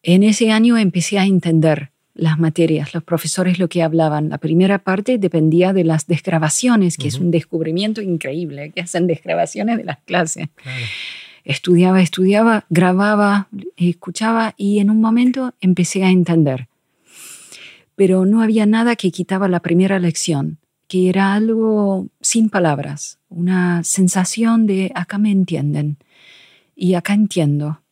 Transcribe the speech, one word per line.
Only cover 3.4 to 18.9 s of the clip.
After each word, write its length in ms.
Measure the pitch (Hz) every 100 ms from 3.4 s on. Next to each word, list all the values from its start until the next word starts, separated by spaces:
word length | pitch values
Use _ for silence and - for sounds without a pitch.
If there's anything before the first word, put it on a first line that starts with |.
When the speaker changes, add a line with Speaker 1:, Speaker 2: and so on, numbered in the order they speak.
| 185 180
Speaker 1:
lo 100 | 180
que 140 | 180
hablaban. 460 | 165 160 160 151 151
La 100 | 151
primera 400 | 156 165 190 196
parte 400 | - 190 208 247
dependía 540 | 190 165 156 165 180
de 100 | 190
las 240 | 165 156 -
desgrabaciones, 880 | 160 - 165 156 - 247 233 180 -
que 120 | 120
es 80 | 123
Speaker 2:
Ujú. 80 |
Speaker 1:
un 60 | 175
descubrimiento 680 | 165 - 165 160 170 214 220
increíble, 680 | 196 165 139 151 170 143 147
que 100 | -
hacen 240 | 175 170 180
desgrabaciones 680 | 165 175 170 170 208 214 233
de 60 |
las 140 | - -
clases. 440 | - 180 160 - 156
Speaker 2:
Claro. 300 | _ 131 131 117 - - - - -
Speaker 1:
Estudiaba, 560 | - 143 - 175 180 185
estudiaba, 640 | 175 - 185 208 226 214 -
grababa, 760 | 170 180 185 208 208 202 202 196 202 180 -
escuchaba 760 | 175 165 - - 220 226 220 -
y 220 | 202 208
en 100 | 202
un 100 | 220
momento 520 | 220 233 247 262 254 _
empecé 420 | 185 180 175 196
a 60 | 190
entender. 580 | 185 170 165 147 131 123 _ _ _ _ - - - - - - - _ -
Pero 280 | 190 185
no 160 | 185 220
había 220 | 220 220
nada 320 | 208 226 233